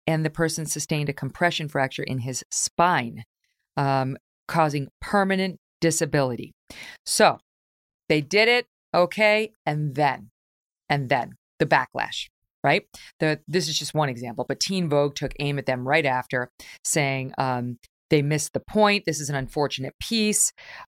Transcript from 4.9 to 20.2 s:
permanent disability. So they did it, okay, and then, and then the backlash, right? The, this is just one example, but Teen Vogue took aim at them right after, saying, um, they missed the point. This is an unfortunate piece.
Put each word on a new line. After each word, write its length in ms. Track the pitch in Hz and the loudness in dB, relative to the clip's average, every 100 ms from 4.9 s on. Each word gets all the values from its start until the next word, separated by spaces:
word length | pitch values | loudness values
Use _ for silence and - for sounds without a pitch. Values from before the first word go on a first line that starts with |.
| _ | _
permanent 580 | - 208 190 190 190 156 _ _ | -2 2 2 2 -2 -6 _ _
disability. 720 | 165 160 160 147 131 120 135 _ - - - - - | 0 2 0 0 0 -2 -10 _ -20 -20 -18 -14 -2
So 340 | - 202 120 _ _ _ _ _ _ - | 4 4 4 _ _ _ _ _ _ 0
they 120 | 156 | 0
did 260 | 147 202 220 | 2 4 4
it, 180 | 240 240 _ _ | 4 0 _ _
okay, 600 | 170 175 - 214 214 220 _ - | 2 2 4 4 4 0 _ -4
and 300 | 151 151 135 | -2 -2 0
then, 340 | 143 123 104 _ _ _ _ _ - | 0 0 -8 _ _ _ _ _ -4
and 200 | 143 127 | -2 0
then 260 | 135 117 - _ - | -2 -2 -10 _ -4
the 60 | 147 | 2
backlash, 600 | 147 127 - - - - _ _ _ | 2 0 -4 -6 -8 -12 _ _ _
right? 220 | 139 143 - - - - | 0 0 -2 -16 -20 -4
The, 200 | 156 151 - | -2 -2 -2
this 220 | 170 156 | -2 -2
is 100 | 151 | -4
just 140 | 147 | -4
one 160 | 156 147 | -2 -2
example, 360 | 117 120 113 127 | -4 -8 -6 -4
but 120 | 156 | -4
Teen 300 | - 190 170 | -2 -2 2
Vogue 260 | 147 143 143 | 2 2 -2
took 180 | 139 - | -6 -4
aim 180 | 147 143 | -4 -2
at 100 | 135 | -2
them 200 | 127 127 | -2 2
right 180 | 160 147 | 2 2
after, 440 | 127 - 127 123 - - - | 0 -2 -4 -6 -10 -20 -10
saying, 500 | - 160 139 135 131 - | -2 0 0 -2 -4 -4
um, 400 | 131 123 123 120 - _ - | -2 -2 -4 -8 -16 _ 2
they 100 | 151 | 2
missed 320 | 143 151 - | 4 0 -2
the 60 | - | -6
point. 460 | - 214 208 202 - | -2 4 4 4 0
This 140 | 147 | -4
is 120 | 143 | -4
an 40 | 139 | -6
unfortunate 600 | 131 156 139 - 131 - | -4 -2 -2 -2 -10 -10
piece. 540 | - 226 | -2 0